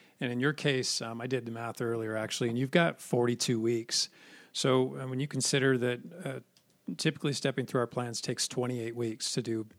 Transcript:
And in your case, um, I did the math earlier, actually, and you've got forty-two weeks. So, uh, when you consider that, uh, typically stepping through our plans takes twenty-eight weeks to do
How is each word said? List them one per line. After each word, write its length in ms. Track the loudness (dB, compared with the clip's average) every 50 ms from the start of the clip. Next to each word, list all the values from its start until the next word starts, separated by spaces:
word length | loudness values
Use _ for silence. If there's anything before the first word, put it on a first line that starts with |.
| -20 -20 _ _
And 100 | -4 -2 0
in 80 | 2
your 100 | 2 2
case, 500 | 0 2 0 2 2 2 0 0 -2 -2
um, 200 | -4 -6 -8 -6
I 60 | -4 -2
did 180 | -2 -2 -2
the 60 | -4
math 300 | -6 -6 -6 -6 -4 -4
earlier, 360 | -2 -2 0 -2 -2 -2 -2 -2
actually, 320 | -2 -2 -2 0 0 0
and 80 | 2 0
you've 140 | 0 4
got 280 | 4 6 6 6 2 -2
forty-two 580 | -4 -2 2 4 4 4 2 2 2 2 2 2
weeks. 520 | 2 2 2 0 -2 -2 -2 -2 -2 -2 -6 -14 -20 -20 -20 -20 -20 -12
So, 460 | _ -2 2 4 4 4 4 2 0 -4
uh, 80 | -6 -4
when 140 | -2 -2
you 60 | -2 -2
consider 500 | -2 -2 0 2 2 4 6 6 4 4
that, 220 | 4 0 0 -2 -6 -12 -14 -10 -8
uh, 140 | -8 -8 -8 -12 _ _ _ _ _ _ _ _ -10 -8 0
typically 340 | 0 0 0 2 -2 -2
stepping 340 | -2 0 0 0 0 0 -2
through 140 | 0 2 2
our 80 | 2 2
plans 320 | 0 -4 -4 -4 -6 -6
takes 300 | -4 -4 -2 -2 -4 -2
twenty-eight 480 | -2 -2 -2 -2 -2 -2 -4 -4 -4 -2
weeks 340 | -2 -2 -2 -4 -6 -4
to 100 | -2 -2
do 240 | -2 0 -2 -2 -4 -6 -12